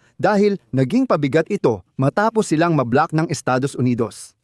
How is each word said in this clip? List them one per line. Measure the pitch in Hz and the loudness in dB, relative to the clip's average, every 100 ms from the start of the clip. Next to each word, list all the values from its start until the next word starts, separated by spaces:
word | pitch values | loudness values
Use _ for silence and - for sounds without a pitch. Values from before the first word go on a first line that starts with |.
| _ - | _ -2
dahil | 170 208 208 202 _ | 0 2 2 0 _
naging | 131 131 226 269 | -2 0 0 0
pabigat | 180 143 156 165 | 0 2 0 0
ito | 202 143 104 - | 0 0 -2 -6
matapos | - 135 202 220 226 - | -2 0 0 0 0 0
silang | 151 170 | 0 2
mablock | 156 117 127 160 | 0 2 0 2
ng | 156 165 | -2 -2
Estados | 156 - 127 135 - | -4 -2 -2 -2 -2
Unidos. | 127 120 110 - - _ | -2 0 -4 -8 -20 _